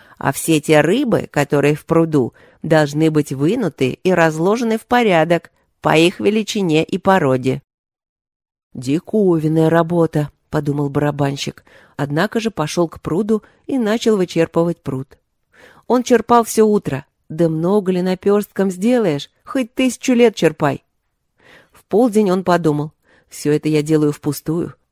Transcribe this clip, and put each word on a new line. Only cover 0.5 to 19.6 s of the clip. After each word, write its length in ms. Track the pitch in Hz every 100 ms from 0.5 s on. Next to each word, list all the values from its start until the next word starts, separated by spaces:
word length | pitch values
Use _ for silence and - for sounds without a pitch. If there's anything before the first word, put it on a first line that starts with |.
| 156
те 220 | - 151
рыбы, 460 | 151 240 254 151 -
которые 440 | 147 139 143 147 151
в 100 | -
пруду, 480 | 165 165 151 110 - _ _
должны 480 | 156 156 147 147 160
быть 200 | 151 147
вынуты 680 | 135 151 254 175 - 131 -
и 80 | 185
разложены 680 | 175 160 156 180 233 226 220
в 80 | -
порядок 640 | 247 220 165 165 170 - _ _ _
по 140 | 156 160
их 240 | 170 -
величине 640 | 208 214 202 214 180 156
и 140 | - 185
породе». 640 | 190 190 139 131 127 139 - _ _ _ _ _ _ _ _ _ _
«Диковинная 960 | - 127 160 - 220 190 165 156 160 160
работа», 600 | 165 165 175 160 151 147 _ _
подумал 380 | 151 147 143 143
барабанщик, 760 | 143 147 143 139 139 - - _ _ _ -
однако 420 | 143 151 202 226
же 120 | 220
пошел 360 | - 151 175 165
к 140 | -
пруду 400 | - 160 214 214 - _ -
и 140 | 269
начал 380 | 208 226 226 208
вычерпывать 680 | 180 165 165 165 170 165
пруд. 340 | 139 127 - - _ _ _ _ - _ -
Он 160 | 254
черпал 400 | 240 233 - 240
все 240 | 220 220 220
утро, 380 | 208 - 135 - _ -
да 200 | 160 165
много 420 | 160 175 208 185
ли 120 | 180
наперстком 680 | 185 180 202 208 196 - 196
сделаешь, 640 | 180 226 247 196 143 - _
хоть 300 | - 269